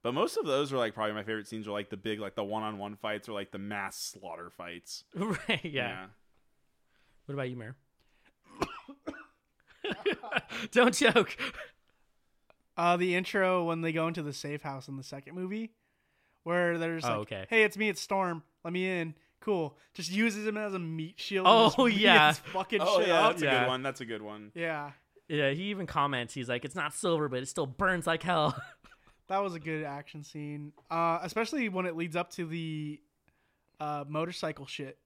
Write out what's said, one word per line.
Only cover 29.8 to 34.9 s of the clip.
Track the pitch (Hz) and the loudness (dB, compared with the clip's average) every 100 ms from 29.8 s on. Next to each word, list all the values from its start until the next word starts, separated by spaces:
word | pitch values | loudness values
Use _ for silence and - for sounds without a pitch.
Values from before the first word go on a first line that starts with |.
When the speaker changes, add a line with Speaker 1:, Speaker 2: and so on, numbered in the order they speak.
Speaker 3:
action | 147 143 147 151 | -6 -8 -12 -16
scene, | 147 151 147 147 147 - _ | -14 -12 -10 -10 -12 -18 _
uh, | 165 170 170 | 0 2 0
especially | 170 220 226 311 226 | -2 -2 -2 0 0
when | 185 185 | 0 -2
it | 165 | -2
leads | 170 | -4
up | 170 175 | -4 -4
to | - | -6
the, | 165 165 160 156 151 151 _ _ _ _ _ _ _ _ | -6 -4 -4 -6 -6 -10 _ _ _ _ _ _ _ _
uh, | 151 147 143 | -6 -6 -4
motorcycle | 151 170 175 160 147 139 | -4 -4 -4 -6 -6 -12
shit. | - 135 | -12 -12